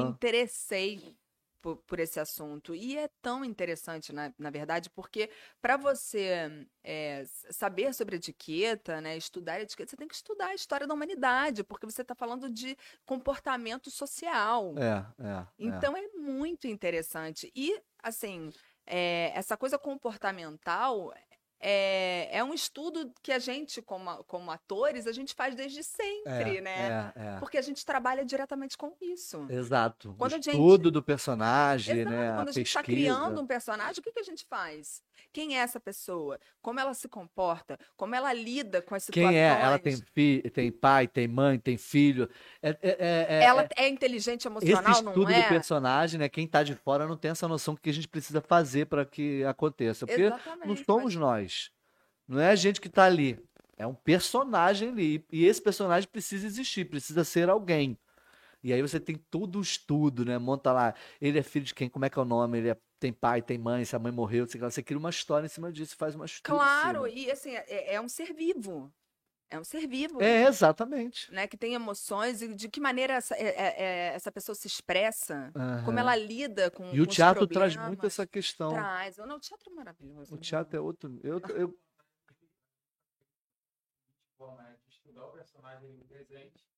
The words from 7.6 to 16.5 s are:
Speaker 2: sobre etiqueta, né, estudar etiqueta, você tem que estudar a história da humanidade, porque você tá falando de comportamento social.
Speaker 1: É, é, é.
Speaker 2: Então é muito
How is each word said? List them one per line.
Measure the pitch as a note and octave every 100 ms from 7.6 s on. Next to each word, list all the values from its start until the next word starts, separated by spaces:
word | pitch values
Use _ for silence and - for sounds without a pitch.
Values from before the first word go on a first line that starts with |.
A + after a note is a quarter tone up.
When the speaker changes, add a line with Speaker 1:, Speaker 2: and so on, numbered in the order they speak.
| G3 F#3 C4
Speaker 2:
sobre | B3 G3+ F3
etiqueta, | - - - D#3 A3+ G#3+ - D#3+
né, | D#3 D#3+
estudar | - F#3 E3 F3+
etiqueta, | G#3+ - A3+
você | C4+
tem | D#4
que |
estudar | - - G#4 F#4
a |
história | F#4+ - C#4 C#4+
da |
humanidade, | D4+ D4+ E4+ B3+ B3+ D4 G#3
porque | G3 G#3
você | A3 A#3+
tá | B3
falando | B3 A#3 B3+ C4
de | A3+ B3+ C4+ - -
comportamento | - C4 C4+ C4+ D4 B3+ A3+ B3+ -
social. | - C#4+ - E4+ C4 G#3 A#3+ F#3 C#3+
Speaker 1:
É, | A#2+ G2+ G2+ -
é, | G#2+
é. | F#2+ F2+ -
Speaker 2:
Então | A3 F#2 C#4 F4+
é | G#4 G4
muito | C#4+ C4+ D#4